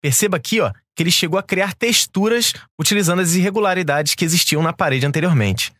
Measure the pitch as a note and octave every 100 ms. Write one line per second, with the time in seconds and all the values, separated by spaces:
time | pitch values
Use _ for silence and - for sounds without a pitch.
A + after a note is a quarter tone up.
0 | D3 B2+ G#3 F#3 - A3+ C3+ G2+ _ -
1 | E3 - F3 F#3 F#3+ F#3 G3 - A#3 A#3
2 | - - G#3 A#3+ A#3 - - - D3+ G3+
3 | F3 F3 F3+ F3 F#3 G3+ G#3 F#3 E3 C#3+
4 | D3+ - E3 E3+ - D3+ D#3+ E3 E3+ C3
5 | C#3 D3 F3 D3+ G#2 F#2+ - _